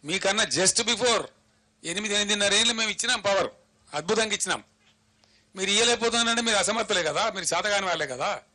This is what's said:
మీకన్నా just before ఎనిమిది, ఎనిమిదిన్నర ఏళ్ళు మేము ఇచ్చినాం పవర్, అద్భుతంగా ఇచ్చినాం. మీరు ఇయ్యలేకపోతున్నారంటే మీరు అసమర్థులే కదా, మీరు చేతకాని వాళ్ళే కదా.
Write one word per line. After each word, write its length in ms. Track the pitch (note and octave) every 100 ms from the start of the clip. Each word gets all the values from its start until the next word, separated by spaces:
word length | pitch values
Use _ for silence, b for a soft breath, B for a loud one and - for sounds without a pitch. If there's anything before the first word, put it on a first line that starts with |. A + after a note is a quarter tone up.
మీకన్నా 400 | C#3+ F#3 G3 G3+
just 380 | G#3 - F#3+ B3
before 420 | A#3 A3+ B3 G#3+ C3+ _ _ _ _ _
ఎనిమిది, 300 | D#3+ F3 G#3+
ఎనిమిదిన్నర 400 | G3+ G3+ G#3 G3+
ఏళ్ళు 200 | G3+ A#3
మేము 160 | A3+ A3
ఇచ్చినాం 300 | G3+ A#3 A#3+
పవర్, 300 | G3+ G3 C3+ - _ _ _
అద్భుతంగా 400 | D3 D#3+ G#3+ A3
ఇచ్చినాం. 300 | G3+ F#3+ C#3 - _ _ _ _ _ b b b F#3+
మీరు 140 | F#3+
ఇయ్యలేకపోతున్నారంటే 720 | G3+ A3+ A#3 A3+ A#3 A#3 A#3
మీరు 140 | A3+ G#3
అసమర్థులే 460 | F#3 A3 G#3+ F#3+
కదా, 280 | D#3 D3 G#3
మీరు 140 | F#3+
చేతకాని 420 | E3+ E3+ G#3 G3+ F#3+
వాళ్ళే 200 | E3 D3
కదా. 360 | B2+ F3 E3 -